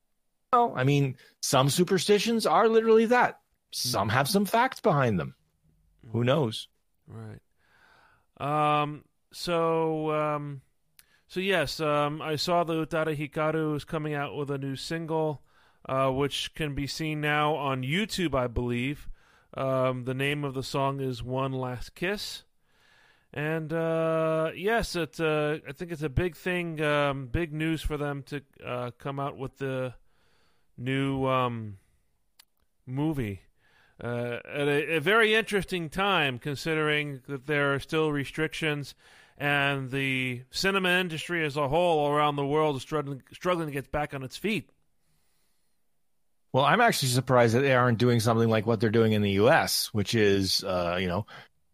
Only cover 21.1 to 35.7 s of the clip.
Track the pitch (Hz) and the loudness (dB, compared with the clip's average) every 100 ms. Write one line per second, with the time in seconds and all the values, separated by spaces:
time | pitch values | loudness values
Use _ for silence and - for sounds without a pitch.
21.1 | 120 120 131 135 131 127 120 - - 175 | -6 -6 -4 -2 -4 -6 -8 -12 -6 -4
22.1 | 208 - - - _ _ _ _ _ _ | -4 -6 -12 -16 _ _ _ _ _ _
23.1 | _ _ - 151 160 156 165 165 160 160 | _ _ -6 -4 -4 -4 -2 0 0 0
24.1 | 160 160 160 160 - 190 233 - 175 156 | 0 0 0 -2 -2 0 0 0 -4 -4
25.1 | - 160 151 151 156 - 143 175 160 151 | -2 0 0 0 -4 -8 -12 -10 -6 -4
26.1 | 127 180 156 185 180 170 156 151 147 143 | 0 -2 -2 -4 -2 -4 -2 0 2 0
27.1 | 139 131 160 170 151 160 160 - 147 147 | -2 -4 -4 -4 -2 -2 -2 -2 -4 -4
28.1 | 143 135 143 - - 123 123 123 - 143 | -6 -8 -12 -12 -16 -10 -8 -8 -8 -8
29.1 | 139 139 92 131 - 135 131 127 123 _ | -6 -6 -8 -12 -8 -6 -4 -6 -10 _
30.1 | _ _ _ _ _ _ - 123 135 135 | _ _ _ _ _ _ -10 -4 -2 0
31.1 | 135 131 131 123 117 107 98 _ _ _ | 0 0 2 0 -2 -8 -14 _ _ _
32.1 | _ _ _ _ _ _ _ - 131 156 | _ _ _ _ _ _ _ -8 -2 -2
33.1 | 147 107 98 - _ _ _ _ - 117 | 0 -4 -6 -14 _ _ _ _ -12 -6
34.1 | 120 120 117 - 135 143 143 147 165 147 | -4 -4 -8 -8 -4 0 0 0 0 2
35.1 | 220 214 220 220 202 165 | 4 4 2 2 -2 -2